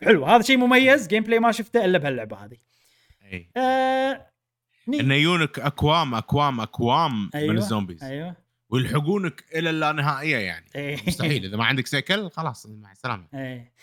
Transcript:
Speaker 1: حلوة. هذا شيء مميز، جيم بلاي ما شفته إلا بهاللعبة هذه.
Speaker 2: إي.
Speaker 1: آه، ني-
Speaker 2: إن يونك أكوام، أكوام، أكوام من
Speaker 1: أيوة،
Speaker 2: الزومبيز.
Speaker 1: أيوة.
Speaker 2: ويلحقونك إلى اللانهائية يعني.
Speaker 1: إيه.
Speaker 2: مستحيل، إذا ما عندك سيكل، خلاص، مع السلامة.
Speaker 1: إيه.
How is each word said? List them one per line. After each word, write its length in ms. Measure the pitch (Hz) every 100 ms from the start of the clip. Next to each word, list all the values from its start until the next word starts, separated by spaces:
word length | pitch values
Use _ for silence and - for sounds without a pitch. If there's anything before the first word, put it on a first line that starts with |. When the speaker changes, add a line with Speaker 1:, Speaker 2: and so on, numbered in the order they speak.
Speaker 1:
حلوة. 340 | - 180 135 233
هذا 60 |
شيء 160 | 220 262
مميز، 500 | 247 254 262 277 175
جيم 160 | 214
بلاي 160 | 220 226
ما 120 | 233
شفته 340 | 220 208 233 185
إلا 120 | 180
بهاللعبة 400 | 143 127 110 101
هذه. 200 | 104 120 _ _ _ _ _ _
Speaker 2:
إي. 260 | 101 92 85 247
Speaker 1:
آه، 720 | 254 262 262 262 269 269 - _ _ _ _ _ -
ني- 120 | 285
Speaker 2:
إن 120 | 135
يونك 480 | 139 160 175 151 -
أكوام، 560 | 139 - 147 165 147 113
أكوام، 460 | - 143 147 120
أكوام 640 | 110 - 120 156 160 113
من 60 | 98 147
Speaker 1:
أيوة، 180 | 151
Speaker 2:
الزومبيز. 500 | - 202 107 92 82
Speaker 1:
أيوة. 320 | 135 139 175 170 _ _ -
Speaker 2:
ويلحقونك 760 | 127 127 143 147 202 180 - - 160
إلى 140 | 165
اللانهائية 680 | 160 151 151 147 135 156 131
يعني. 280 | 95 82 - 139
Speaker 1:
إيه. 220 | 143 147 175
Speaker 2:
مستحيل، 380 | 165 156 135 95
إذا 120 | 107
ما 80 | 113
عندك 220 | 135 120
سيكل، 420 | 139 - 196 190
خلاص، 360 | - 160 113 107
مع 260 | 107 101
السلامة. 360 | 98 131 104 82
Speaker 1:
إيه. 380 | 135 131 123 120 _